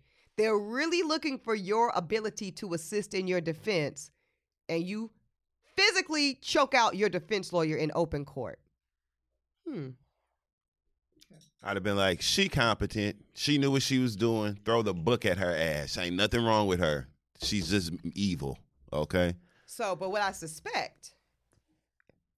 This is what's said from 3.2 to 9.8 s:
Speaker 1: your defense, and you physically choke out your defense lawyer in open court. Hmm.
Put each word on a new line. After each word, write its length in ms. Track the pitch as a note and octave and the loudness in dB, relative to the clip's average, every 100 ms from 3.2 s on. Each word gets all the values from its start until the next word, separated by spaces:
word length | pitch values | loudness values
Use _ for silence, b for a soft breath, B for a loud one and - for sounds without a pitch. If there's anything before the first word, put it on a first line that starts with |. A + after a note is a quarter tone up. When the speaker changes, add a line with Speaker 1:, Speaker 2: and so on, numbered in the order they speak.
| F#3 | 0
Speaker 1:
your 140 | F3+ | 0
defense, 680 | E3 D#3+ A3 F3+ C#3+ - - _ _ _ _ _ - | 0 -4 0 0 0 -4 -18 _ _ _ _ _ -4
and 140 | E3 | -4
you 260 | F3+ G#3+ A3+ _ _ _ _ _ _ - | -2 -6 -8 _ _ _ _ _ _ 2
physically 600 | G#4 F#4 - D#4 C#4+ B3+ | 2 2 0 0 0 -2
choke 400 | - D#4+ C4+ C4 | 0 2 4 4
out 200 | A3 F#3+ | 4 2
your 140 | G#3 | 0
defense 420 | E3+ - G#3 - | 0 -2 -4 0
lawyer 240 | F3 D#3+ C#3 | 0 0 0
in 140 | D3+ - | 0 0
open 300 | D#3+ D3 C#3+ | -2 -4 -8
court. 340 | C3+ G#2 - _ _ _ _ _ _ _ _ _ _ F4 | -10 -10 -12 _ _ _ _ _ _ _ _ _ _ -10
Hmm. 220 | A#3 | -8